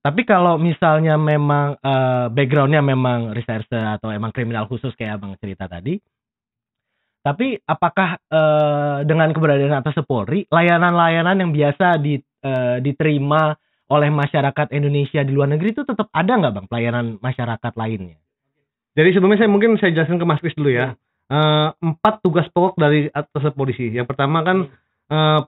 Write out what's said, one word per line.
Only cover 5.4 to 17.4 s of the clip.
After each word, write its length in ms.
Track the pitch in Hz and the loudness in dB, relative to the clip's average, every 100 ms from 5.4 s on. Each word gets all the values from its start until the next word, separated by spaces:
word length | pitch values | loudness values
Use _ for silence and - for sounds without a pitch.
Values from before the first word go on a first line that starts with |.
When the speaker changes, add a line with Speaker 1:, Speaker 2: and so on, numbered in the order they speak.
| 101 95 92 | -12 -10 -12
Speaker 1:
tadi. 240 | 87 104 196 _ _ _ _ _ _ _ _ _ _ _ _ | -10 -8 -8 _ _ _ _ _ _ _ _ _ _ _ _
Tapi 320 | 143 143 262 226 - | -6 -2 -4 -4 -6
apakah, 480 | 156 170 180 185 180 | -2 -2 0 -2 -2
eh, 800 | - 160 156 151 151 147 147 143 151 | -2 2 4 4 2 0 -2 -2 0
dengan 240 | 156 160 | 2 2
keberadaan 480 | 160 156 139 139 143 | 2 2 2 2 0
atas 160 | 127 147 | -2 -4
Polri, 400 | 135 123 98 170 - | -2 -2 -2 -4 0
layanan-layanan 880 | 165 175 170 175 175 165 165 170 196 | 2 2 2 2 2 2 2 2 0
yang 160 | 180 | 0
biasa 480 | 147 143 139 180 165 | 0 0 2 2 2
di-, 160 | 147 143 - _ | 0 -4 -6 _
eh, 400 | - 160 156 123 | -6 -2 -2 -2
diterima 720 | 135 143 156 147 139 151 156 151 _ _ | -2 -2 0 0 2 2 2 -2 _ _
oleh 240 | - 147 147 | -2 2 2
masyarakat 640 | 151 143 147 139 135 147 | 2 0 0 -2 -2 -4
Indonesia 480 | 143 143 143 139 151 | -2 0 0 -2 -2
di 120 | 139 139 | 0 0
luar 160 | 139 | 0
negeri 240 | 151 196 226 | 0 -2 -4
itu 80 | |
tetap 240 | 285 220 208 | -4 -4 -4
ada 320 | 156 180 247 | -2 0 2
nggak, 120 | 147 101 | 0 -2
Bang, 100 | 95 | -8
pelayanan 480 | 120 117 120 117 107 | -4 -2 -2 -4 -6
masyarakat 520 | 123 127 | -8 -6